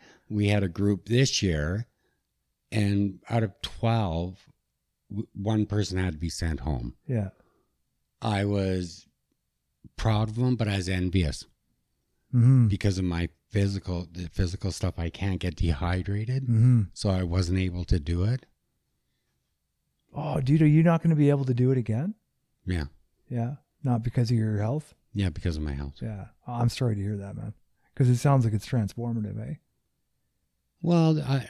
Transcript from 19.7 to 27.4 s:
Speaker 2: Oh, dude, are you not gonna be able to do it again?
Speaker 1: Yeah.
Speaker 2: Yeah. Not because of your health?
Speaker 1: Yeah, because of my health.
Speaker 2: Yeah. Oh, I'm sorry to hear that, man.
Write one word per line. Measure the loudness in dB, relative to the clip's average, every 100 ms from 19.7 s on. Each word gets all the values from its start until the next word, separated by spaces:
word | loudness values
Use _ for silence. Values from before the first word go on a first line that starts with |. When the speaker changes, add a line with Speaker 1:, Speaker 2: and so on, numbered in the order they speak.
| _ _ _ _
Speaker 2:
Oh, | -8 -4 -2
dude, | 2 4
are | 6
you | 6
not | 6 4
gonna | 2 4
be | 4
able | 4 0
to |
do | 2 2
it | 2
again? | 0 -2 -4 -8 _ _ _ _ -6
Speaker 1:
Yeah. | -4 -4 -10 _ _ -10
Speaker 2:
Yeah. | -6 -6 -8 _ _
Not | -2 -2
because | 0 0 2
of | 2
your | 2 0
health? | -2 -4 -6 _ _
Speaker 1:
Yeah, | -2 -2
because | -2 -4 -2
of |
my | -4
health. | -4 -8 -8
Speaker 2:
Yeah. | -10 -8 -12 _ -10
Oh, |
I'm | -2 -2
sorry | 0 -2 -2
to |
hear | -2 -6
that, | -8
man. | -10